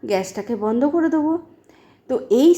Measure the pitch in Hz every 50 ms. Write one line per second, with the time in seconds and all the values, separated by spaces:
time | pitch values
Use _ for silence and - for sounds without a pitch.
0 | - 165 202 185 190 185 - 220 196 - 240 202 208 214 220 240 262 294 294 339
1 | 311 330 277 311 294 311 320 349 330 - - _ _ _ - _ _ _ _ _
2 | _ _ 262 - 262 - 202 240 277 330 349